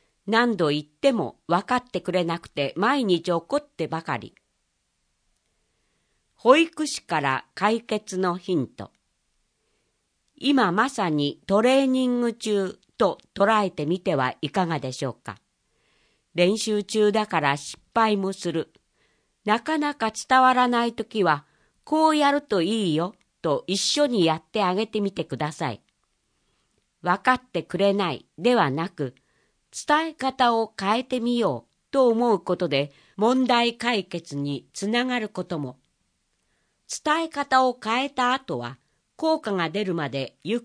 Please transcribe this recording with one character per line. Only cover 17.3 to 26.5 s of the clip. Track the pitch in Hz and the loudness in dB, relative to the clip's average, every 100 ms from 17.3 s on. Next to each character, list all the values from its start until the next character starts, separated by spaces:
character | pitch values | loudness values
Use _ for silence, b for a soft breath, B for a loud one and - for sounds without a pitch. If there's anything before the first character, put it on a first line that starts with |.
| - | 0
ら | 143 143 | 0 -2
失 | - - _ | -6 -18 _
敗 | 233 220 208 | 0 2 0
も | 190 | -2
す | 190 175 | -4 -4
る。 | 160 - _ _ _ _ _ _ _ | -4 -6 _ _ _ _ _ _ _
な | 196 226 | -2 -2
か | 269 311 | -2 -2
な | 294 285 | -2 -4
か | 220 | -6
伝 | - - 262 | -6 2 4
わ | 254 | 6
ら | 254 247 | 4 2
な | 240 233 | 2 0
い | |
と | 233 | -4
き | 214 220 175 | -6 0 2
は、 | 147 - _ _ _ | 2 -4 _ _ _
「こ | - 311 320 | -2 2 4
う | 302 | 4
や | 285 | 2
る | 285 | 2
と | 285 196 | 0 0
い | 170 226 190 | 0 0 0
い | 151 | 0
よ」 | 180 - _ _ | -2 -8 _ _
と | 170 139 - | -2 -2 -2
一 | 190 | -4
緒 | - 285 294 | -2 0 2
に | 240 | 2
や | 160 160 | 2 0
っ | - | -4
て | 214 | -2
あ | 185 | 0
げ | 185 220 | 0 -2
て | 214 | -4
み | 202 | -4
て | 190 156 | -4 -6
く | 127 | -6
だ | 151 | -6
さ | - 147 | -6 -8
い。 | 101 _ _ _ _ _ _ _ | -8 _ _ _ _ _ _ _